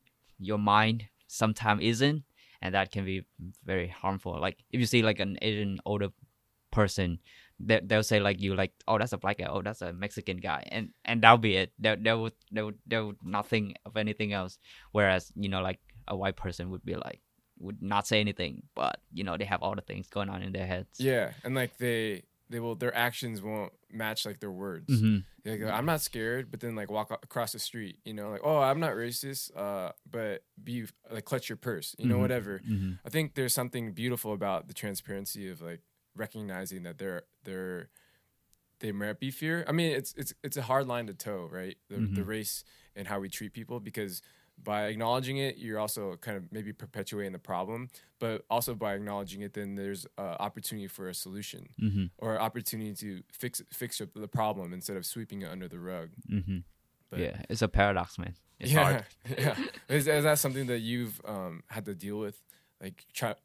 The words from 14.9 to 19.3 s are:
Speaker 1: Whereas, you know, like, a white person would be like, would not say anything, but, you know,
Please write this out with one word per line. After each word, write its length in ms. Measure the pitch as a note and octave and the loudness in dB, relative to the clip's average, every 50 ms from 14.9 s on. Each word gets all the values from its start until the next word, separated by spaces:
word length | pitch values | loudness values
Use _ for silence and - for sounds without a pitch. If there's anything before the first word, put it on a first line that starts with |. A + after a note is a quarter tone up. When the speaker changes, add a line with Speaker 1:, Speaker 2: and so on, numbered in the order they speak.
Speaker 1:
Whereas, 420 | - G#2+ G2+ F#2+ F#2 F2+ - - - | 4 6 8 8 6 6 2 -2 -6
you 140 | - G2+ F#2+ | -4 -2 0
know, 140 | F#2+ F#2 | 0 0
like, 180 | F#2 F#2 F#2 - _ - - - - - | 0 0 -2 -4 _ -20 -20 -12 -8 -4
a 60 | G2 | -2
white 200 | F#2 G2 G2 F2+ | 0 0 0 0
person 320 | - - F#2 E2+ - F2 F#2 | -2 -4 -6 -4 -4 -6 -6
would 140 | F#2 F2+ - | -6 -6 -6
be 100 | F2+ F2 | -6 -6
like, 240 | - - - - - _ _ _ _ _ _ _ - | -4 -6 -8 -10 -12 _ _ _ _ _ _ _ -12
would 220 | - F#2+ - - | -10 -10 -8 -6
not 260 | F#2+ G2 G2+ G2+ G2+ | -2 0 2 2 2
say 140 | - A2+ G#2+ | 4 4 4
anything, 440 | G#2+ G#2 G2 - F2+ D2 B1 - - - - | 6 4 2 0 -2 -4 -6 -8 -14 -10 -4
but, 260 | - - - - - _ _ - | 0 0 0 0 -2 _ _ -8
you 100 | E2+ G2+ | -6 -4
know, 140 | F#2+ | -2